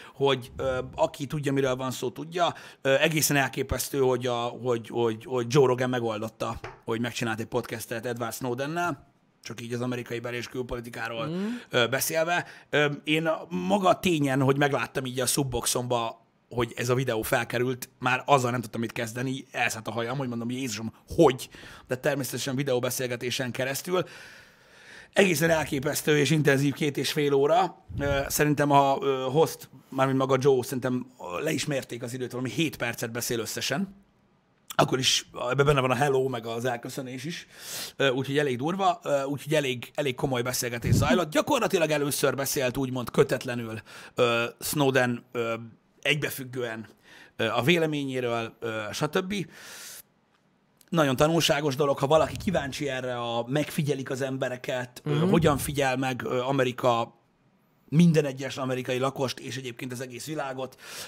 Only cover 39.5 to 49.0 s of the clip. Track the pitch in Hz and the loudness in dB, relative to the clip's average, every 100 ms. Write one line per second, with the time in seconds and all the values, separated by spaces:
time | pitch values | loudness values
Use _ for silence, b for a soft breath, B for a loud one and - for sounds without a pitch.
39.5 | 151 139 123 - - 143 123 143 123 123 | 0 0 -4 -6 -4 -4 -2 -2 0 -2
40.5 | 123 123 120 - - - 220 160 294 - | -2 -4 -4 2 4 4 2 2 0 2
41.5 | 277 202 185 156 147 143 135 143 127 135 | 0 2 2 2 2 0 2 0 0 -2
42.5 | - 127 123 135 127 117 - 139 127 131 | 0 0 0 -2 -4 -2 2 4 2 -4
43.5 | 120 113 113 - B B - 123 117 117 | -6 -6 -10 -12 B B 0 2 4 0
44.5 | - - 156 139 131 127 120 - 123 117 | -4 -6 2 4 4 2 0 -6 -6 -4
45.5 | 117 117 95 _ _ 135 151 131 - 127 | -4 -8 -18 _ _ -2 0 -2 -6 -10
46.5 | 127 120 113 107 - B B B _ 113 | -6 -6 -8 -12 -20 B B B _ 0
47.5 | 117 120 175 156 147 139 131 123 117 113 | 2 4 4 4 0 -2 -2 -2 -2 -4
48.5 | - 113 110 104 101 | -6 -6 -6 -6 -4